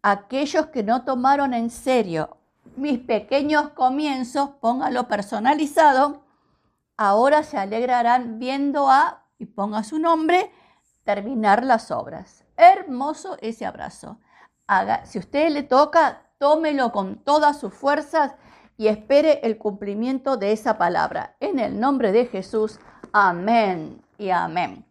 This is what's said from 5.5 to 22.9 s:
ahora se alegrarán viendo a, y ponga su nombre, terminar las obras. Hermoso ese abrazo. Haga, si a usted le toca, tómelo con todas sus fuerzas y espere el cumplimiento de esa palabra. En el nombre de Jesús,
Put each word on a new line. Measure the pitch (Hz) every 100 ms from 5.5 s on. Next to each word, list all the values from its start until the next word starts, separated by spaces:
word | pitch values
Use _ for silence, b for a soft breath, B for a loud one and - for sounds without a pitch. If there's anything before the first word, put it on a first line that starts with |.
| 302 294 339 302 262 285 - _ _ _ _ _ _ _ -
ahora | 208 202 262 302
se | 302 247
alegrarán | 196 226 247 247 233 254 240 220
viendo | 247 269 285 285 277
a, | 269 330 - _ _
y |
ponga | - - 208 214
su | 214 311
nombre, | 330 330 311 359 415 b b b _ _
terminar | - 202 208 254 214 208
las | 262 226 -
obras. | - - 165 196 _ _
Hermoso | - 349 392 339 247 277 311 392 -
ese | 220 226
abrazo. | 190 - - - - - b b b _ -
Haga, | 190 196 -
si | - 202
a |
usted | - 285 320
le | 294
toca, | 277 254 302 330 277 - _ _
tómelo | 285 311 311 285 240
con | 220 190 202
todas | - 302 294 -
sus | 202
fuerzas | - 269 294 302 320 285 - b b b -
y | 214
espere | 214 - 277 311 285
el | 226 220
cumplimiento | 214 202 202 202 240 262 269 254
de | 196
esa | 214 240 220
palabra. | 170 165 156 156 - _
En | 392 277
el | 220 202
nombre | 254 269 226
de | 220
Jesús, | 247 190 185 220 214 - B